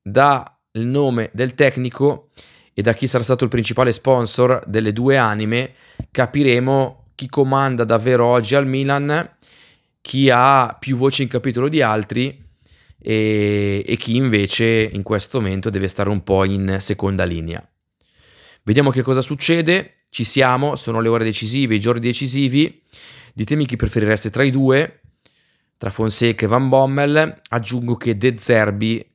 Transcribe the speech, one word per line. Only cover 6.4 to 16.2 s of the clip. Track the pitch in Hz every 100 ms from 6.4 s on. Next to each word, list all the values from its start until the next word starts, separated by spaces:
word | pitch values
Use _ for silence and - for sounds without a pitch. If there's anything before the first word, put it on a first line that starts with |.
| 139 120 127 139 131 - _
chi | - 135
comanda | - 135 135 135 123
davvero | 113 113 117 123
oggi | 120 123 107
al | 139
Milan, | 135 131 139 139 143 151 - _ - - - _ _ _
chi | - 131 135
ha | 120 131 135 120 -
più | 131
voce | 123 135 135
in | 123
capitolo | 123 131 117 139
di | 156
altri | 117 107 104 120 131 139 - _ _ _ _ _
e, | - 110 107 107 104 104 101 98
e | - 117
chi | -
invece | 120 131 107 98 - 113 113 110
in | 101
questo | 92 107 - 131
momento | 101 95 110
deve | 98 95
stare | - 101
un | 101